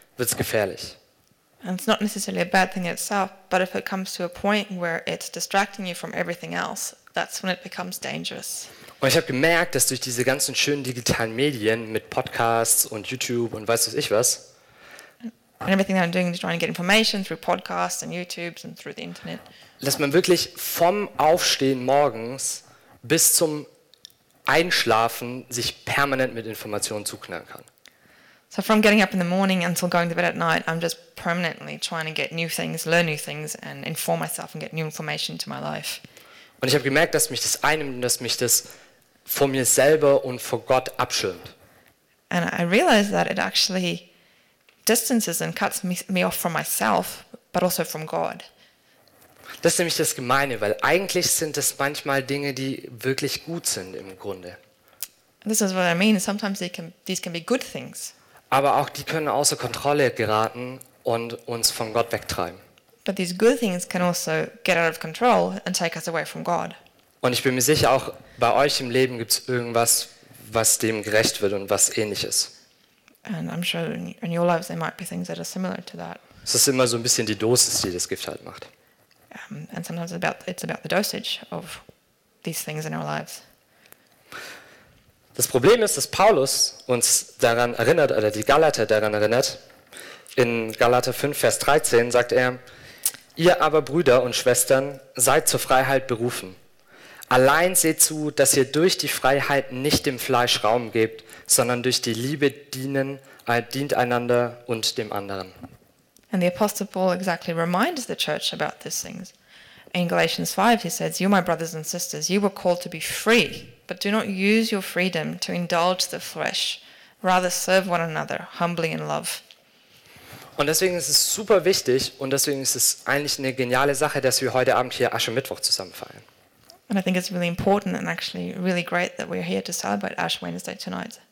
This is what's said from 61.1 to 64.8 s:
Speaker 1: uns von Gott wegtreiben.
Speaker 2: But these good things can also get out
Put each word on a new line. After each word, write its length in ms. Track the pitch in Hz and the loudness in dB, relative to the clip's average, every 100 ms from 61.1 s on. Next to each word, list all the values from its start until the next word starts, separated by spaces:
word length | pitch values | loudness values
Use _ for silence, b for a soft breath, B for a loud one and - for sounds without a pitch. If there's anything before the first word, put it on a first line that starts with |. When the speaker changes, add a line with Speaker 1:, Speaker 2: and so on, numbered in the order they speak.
| 117 117 110 - | -2 -2 -10 -8
Speaker 1:
uns 240 | 117 110 | -2 -2
von 220 | - 113 | -2 -2
Gott 200 | 113 117 | 0 0
wegtreiben. 460 | 107 - - 85 85 - _ _ _ | -2 -4 -4 -6 -8 -20 _ _ _
Speaker 2:
But 120 | - 196 | -6 -4
these 180 | 180 | -4
good 240 | 180 226 277 | 2 4 4
things 300 | 214 180 - | 0 -2 -4
can 140 | 180 | -2
also 460 | 180 175 - 160 160 - | 0 0 -2 -2 -4 -4
get 120 | - | 0
out 140 | 170 | 2